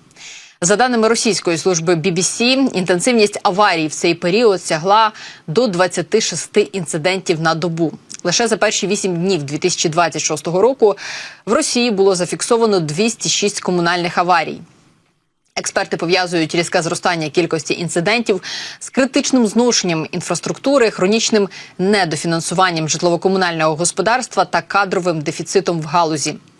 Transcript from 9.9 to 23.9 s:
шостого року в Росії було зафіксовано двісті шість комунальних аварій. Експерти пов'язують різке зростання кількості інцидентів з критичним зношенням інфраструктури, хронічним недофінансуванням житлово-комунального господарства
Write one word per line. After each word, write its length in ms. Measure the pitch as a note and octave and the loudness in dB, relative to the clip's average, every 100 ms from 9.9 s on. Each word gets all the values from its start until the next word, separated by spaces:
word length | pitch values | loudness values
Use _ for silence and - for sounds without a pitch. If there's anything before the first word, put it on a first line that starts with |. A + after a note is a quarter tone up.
| D#3 E3 D3+ | 2 0 0
шостого 380 | - D3+ - F3+ | -4 -4 -2 2
року 360 | A#3 C4+ G#3+ G3 - - - - - | 2 4 2 2 -8 -12 -14 -12 -2
в 60 | |
Росії 380 | C4 - B3 A#3+ | 0 2 0 0
було 240 | G3 G3 | 4 2
зафіксовано 640 | F3+ F3 E3+ - A#3 A3+ G3 | 2 -2 -4 0 2 2 2
двісті 480 | D3+ D#3 A3+ - E3 | 0 0 -2 -2 -4
шість 320 | - G#3 - | -2 -2 -2
комунальних 580 | - F3+ E3+ F3 E3 F#3 | -2 0 0 0 -2 0
аварій. 420 | F3 F3 D#3 D3 - _ _ _ _ _ _ _ _ - | 2 2 2 -8 -16 _ _ _ _ _ _ _ _ -10
Експерти 400 | F3 G#3 G3 F3 | -4 -4 -2 -4
пов'язують 580 | E3+ F#3 F3+ F3 D#3+ | 0 0 0 0 0
різке 280 | F3 E3+ F#3 | -2 0 0
зростання 460 | E3 E3+ G3 E3+ D3+ | -2 -2 -2 -2 -2
кількості 460 | F#3 E3 D#3+ - | 0 0 -2 -4
інцидентів 680 | - E3 F3+ E3+ A#3 A#3 F#3+ - - - - | -6 -2 -2 0 0 0 -2 -4 -12 -12 -14
з 120 | - | -8
критичним 560 | - C4 D4 - B3+ A3 | -2 0 0 0 2 2
зношенням 600 | A3+ A#3+ A3+ F3+ D#3+ D3 | 2 2 2 0 -2 -4
інфраструктури, 800 | F3+ - E3+ - F3 C4+ C#4 A3 | -6 -4 -4 -4 -4 2 4 2
хронічним 580 | - F#3 A3 - A3 G3 - - - | 2 0 2 2 2 0 -4 -16 -4
недофінансуванням 1080 | F#3 G#3 F3 D#3 F3 E3 - F3+ F#3 E3 D#3 | 2 2 2 -2 -2 -2 -2 2 2 2 -2
житлово-комунального 880 | D3 F3 E3+ F#3 F#3+ F3+ E3 D#3 D3+ | 0 0 2 2 2 0 0 0 0
господарства 680 | E3+ | -2